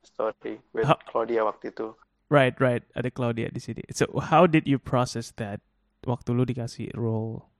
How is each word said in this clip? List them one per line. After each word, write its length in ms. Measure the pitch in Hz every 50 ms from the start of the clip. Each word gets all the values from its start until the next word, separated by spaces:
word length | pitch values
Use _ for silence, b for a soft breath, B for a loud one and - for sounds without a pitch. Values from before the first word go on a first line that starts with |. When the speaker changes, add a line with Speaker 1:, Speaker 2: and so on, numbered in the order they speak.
| _
Speaker 1:
story," 560 | - _ - 110 110 - _ - 113 107 107 _ _ -
with 120 | 110 113
Speaker 2:
How 140 | 143 - - - -
Speaker 1:
Claudia 320 | - 117 117 113 117 113 110
waktu 300 | 107 - - - 113 -
itu. 200 | - 113 110 - _ _ _ _ _ _ _
Speaker 2:
Right, 240 | 147 143 135 127 123
right. 240 | - 135 127 120 117 - _ _
Ada 160 | - 120 131
Claudia 400 | _ - 127 117 117 113 117 -
di 80 | 135 123
sini. 200 | - - 117 - - -
So, 160 | - - - - - 139
how 240 | - - 160 151 180
did 200 | 180 151 160 156 -
you 80 | 139
process 560 | 127 _ - - 127 123 123 - 117 113 - _ -
that 200 | 113 101 101 104 _ _ _ _ _ _ _ _ -
waktu 280 | 127 120 - - - 120
lu 120 | 120 127
dikasih 480 | 123 120 120 117 117 - - 110 - -
role 560 | - 117 113 113 110 110 113 113 - - _ _